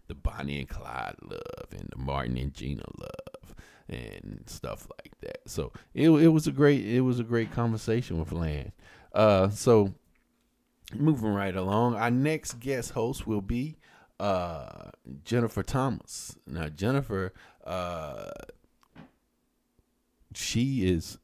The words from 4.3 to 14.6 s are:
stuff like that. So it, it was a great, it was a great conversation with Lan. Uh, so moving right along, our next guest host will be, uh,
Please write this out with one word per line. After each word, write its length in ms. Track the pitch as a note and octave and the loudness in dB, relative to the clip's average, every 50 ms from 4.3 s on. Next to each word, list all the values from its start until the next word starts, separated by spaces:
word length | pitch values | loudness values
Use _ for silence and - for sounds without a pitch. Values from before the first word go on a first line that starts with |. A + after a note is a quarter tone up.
| G#1 - - - | -14 -14 -14 -16
stuff 400 | - - - A#1+ G#1 - - - - - - | -14 -12 -10 -10 -10 -10 -12 -16 -18 -18 -20
like 160 | - - - | -20 -18 -16
that. 220 | - - - - - - | -12 -12 -12 -12 -14 -10
So 260 | - - C#2+ - - - - _ - | -6 -6 -6 -6 -8 -14 -20 _ 0
it, 160 | - C#3 E3 | 4 8 8
it 200 | D#3+ D3 D#3+ E3 | 10 10 10 8
was 180 | D#3+ D#3 D3+ D#3+ | 8 6 4 2
a 60 | C3+ | 2
great, 320 | C3+ D3 C#3+ D3 B2+ G2 | 6 6 6 6 4 2
it 160 | G#2 A#2 B2+ | 2 2 4
was 180 | C3 B2+ B2 A#2+ | 4 4 2 0
a 60 | A#2 | 0
great 260 | A2+ A#2 A#2 A2+ G#2+ | 0 0 0 0 0
conversation 680 | - A#2 A#2 A#2 A2+ A2 - - A2 A#2 B2 - - E2 | -2 0 0 0 0 -2 0 0 0 0 0 -2 -2 -4
with 120 | E2+ - | -2 -2
Lan. 400 | D#2 E2+ E2+ D#2 D2 D2 C2+ G2+ - - - - - - - - | -2 -2 -2 -2 -2 -4 -6 -10 -14 -16 -20 -20 -20 -20 -20 -2
Uh, 380 | - G2+ A2 G#2+ G2+ F#2+ F#2+ G2+ | 2 6 6 8 8 8 6 4
so 440 | G#2 G#2+ - B2+ A#2 A2 G2+ G2 F#2+ - _ _ _ _ _ _ _ _ _ _ _ _ _ _ _ _ _ - - | 2 2 6 8 8 8 6 4 0 -6 _ _ _ _ _ _ _ _ _ _ _ _ _ _ _ _ _ -10 -4
moving 400 | A2 C#3+ D#3+ D#3 B2+ A2 A2 G2+ | 2 2 4 4 2 2 0 0
right 240 | G2 G2 F#2+ F2+ F#2+ | 0 0 -2 -2 -2
along, 380 | F#2 F#2+ G2+ A2 A#2+ B2 A#2 | 0 2 2 4 4 2 2
our 140 | G#2 A2+ A#2+ | 2 2 2
next 520 | A#2+ B2+ C#3 D3+ D#3+ D3+ - - - A#2+ | 2 2 2 2 0 -2 -4 -8 -12 -8
guest 300 | A#2 C3+ C3+ B2 A2+ - | -4 -4 -2 -2 -4 -4
host 360 | - B2 A2+ A#2+ C3+ - - A2+ | -4 -2 -2 -2 -2 -4 -4 -2
will 140 | G#2+ G#2 | -2 -2
be, 340 | G2 G2+ A#2+ A#2+ C3+ D#3 D#3 - _ - - - - _ _ - | -2 -2 -2 -2 -4 -4 -8 -12 _ -20 -20 -20 -20 _ _ -4
uh, 760 | F#2 G#2 G2 F#2 F2 E2+ E2 D2 | -2 0 0 0 0 -2 -6 -8